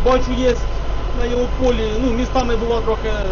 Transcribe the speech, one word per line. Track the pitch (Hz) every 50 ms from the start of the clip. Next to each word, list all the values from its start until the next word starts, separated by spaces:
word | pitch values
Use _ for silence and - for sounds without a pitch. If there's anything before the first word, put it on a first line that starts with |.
| -
бачу, | 240 262 254 254 240 254
є | 233 262 247 233 - - - - - - - - - - - - 240
на | 240
його | 240 240 247 247 - - -
полі, | 254 247 240 226 220 214 214 226 262
ну | 254
містами | 220 240 247 - - 262 254 240 226
було | 208 233 233 233 226
трохи, | 220 226 220 - - 220 214 208 202 -